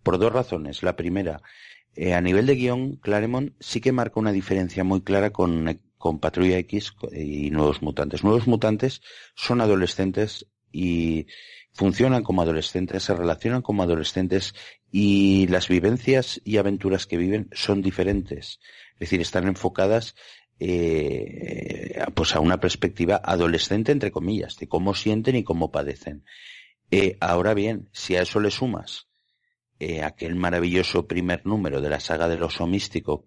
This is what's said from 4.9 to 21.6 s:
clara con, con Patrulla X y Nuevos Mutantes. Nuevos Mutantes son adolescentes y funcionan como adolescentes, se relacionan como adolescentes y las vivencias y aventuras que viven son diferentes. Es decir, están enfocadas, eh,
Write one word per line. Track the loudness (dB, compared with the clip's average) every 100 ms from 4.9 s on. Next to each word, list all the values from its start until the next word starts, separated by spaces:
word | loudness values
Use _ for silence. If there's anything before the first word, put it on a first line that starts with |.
| 0
clara | 2 0 0
con, | 0 0 2 -2 -4 _ _
con | -4 -2
Patrulla | -2 2 2 2
X | 0 -6 -6 -10 -12
y | -8 -6 -4 -2
Nuevos | 2 2 2
Mutantes. | -4 -4 -4 0
Nuevos | 2 4 4
Mutantes | 2 2 0 -2 -4 -16 -20 -20
son | -8 -2 2
adolescentes | 4 4 2 0 -2 0 -4 -4 -18 _ _
y | -4 0 2 0 -2 -4 -14 -20 -20 -14
funcionan | 0 0 4 4 4
como | 2 0
adolescentes, | 2 0 -2 -4 -4 -4
se | -2
relacionan | 0 0 0 -2 -2
como | -2 0
adolescentes | 0 0 -2 -2 0 0 -2 -12 -20 -20 _
y | 0 4 6 6 6 4
las | 2 2
vivencias | 2 4 2 2 2 2 -6
y | 0 2
aventuras | 2 0 0 0 0
que | -2
viven | 0 0 -4
son | -6 0 0
diferentes. | 0 0 0 0 -4 -8 -12 -18 -20 -20 -20
Es | -12
decir, | -2 -2
están | 0 0 0
enfocadas, | -2 -4 0 2 2 -2 -14 -20 -20 _ -8
eh, | -2 0 0 0 -2 -4 -8 -10 -10 -10